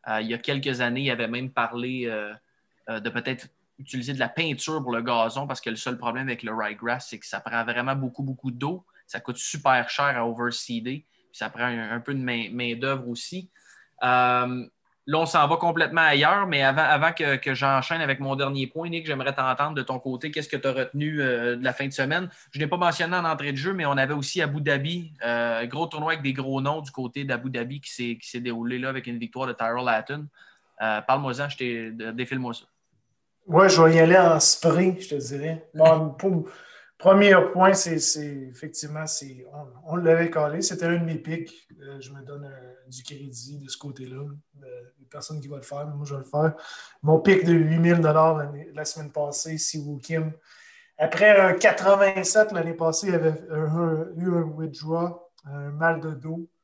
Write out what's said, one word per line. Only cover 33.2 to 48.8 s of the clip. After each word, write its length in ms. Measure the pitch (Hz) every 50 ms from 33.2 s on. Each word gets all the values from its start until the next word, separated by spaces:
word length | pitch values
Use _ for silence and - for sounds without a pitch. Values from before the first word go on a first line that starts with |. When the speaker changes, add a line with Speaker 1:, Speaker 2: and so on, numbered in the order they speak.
| _ _ _ _ _
Speaker 2:
Ouais, 240 | - 160 170 190 190
je 100 | - 165
vais 140 | 165 160 160
y 60 | 165
aller 180 | 160 165 175 185
en 200 | 175 165 165 151
spray, 640 | - - - - - 165 170 175 190 185 180 185
je 80 | - -
te 60 | 151
dirais. 560 | 139 127 117 143 139 147 160 165 160 - _ -
Bon, 360 | 156 160 160 160 156 160 151
pour, 400 | 139 - - 196 185 165 165 - - - - - - - - _ _ _
premier 360 | - 185 190 202 208 202 190 180 - - -
point, 180 | 180 - -
c'est, 260 | 190 - - 170 165 156
c'est, 520 | - - - 151 147 147 143 139 135 131
effectivement, 560 | 123 - - 151 156 - 156 147 151 156 156
c'est, 400 | 147 - - 143 135 131 127 131 143 143
on, 400 | 147 147 131 123 - - 160 165
on 20 |
l'avait 320 | 175 170 160 165 165 170 165
calé. 320 | - 160 151 147 151 170
C'était 240 | - - 180 - 165
un 140 | 170 170 170
de 60 | 165
mes 100 | 165 160
picks. 520 | - - 160 165 165 165 - - - _ _ - _
Euh, 180 | 139 135 139 135
je 140 | 127 127
me 80 | 139 139
donne, 220 | 135 139 143 143 143
euh, 300 | 139 135 131 127 127 127 127 127 131
du 140 | 127 127
crédit 560 | 127 - 143 135 143 135 120 117 120 131 147 143
de 120 | 139 131
ce 80 | - -
côté-là. 420 | - 143 135 131 131 127 127 135
Euh, 460 | 143 147 143 147 _ _ _ 143 139 131 123 123 120 123 _ 143
les 60 | 135
personnes 340 | _ - 143 131 - 156 151
qui 80 | 131 139
vont 80 | 143
le 60 | 135
faire, 240 | - - 143 143 147
mais 80 | 151 147
moi, 100 | 143 147
je 80 | 139
vais 80 | 143 135
le 60 | 131
faire. 260 | - - 147 156 160 156 - - - - - - - _ _
Mon 180 | - 156 160 160
pick 260 | - 202 190 185 175
de 80 | 170 170
huit 240 | 165 160 156 160 165
mille 220 | 165 170 175 170
dollars 360 | 160 156 151 160 160 160 160
l'année, 320 | 151 147 143 147 143 139 - 139
la 100 | 151